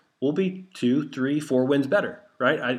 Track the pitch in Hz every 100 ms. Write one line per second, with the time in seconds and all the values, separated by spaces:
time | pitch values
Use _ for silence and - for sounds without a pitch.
0 | _ _ 135 175 185 185 - - 123 139
1 | 151 135 135 147 - 127 131 139 135 202
2 | 127 - - - 127 156 127